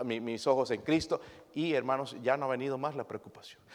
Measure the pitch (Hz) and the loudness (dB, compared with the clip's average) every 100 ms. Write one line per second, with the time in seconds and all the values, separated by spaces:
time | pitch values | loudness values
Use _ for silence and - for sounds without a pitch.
0 | 123 113 117 113 143 135 123 107 - 160 | -2 -2 -2 0 4 4 4 0 2 2
1 | - 170 - - - 147 170 139 123 135 | 2 -2 -4 -18 -10 -2 2 2 2 0
2 | 139 104 120 139 135 123 135 131 143 143 | -2 -2 2 2 2 0 -2 -2 -2 -4
3 | 113 107 - - - - - | -6 -8 -10 -18 -20 -20 -20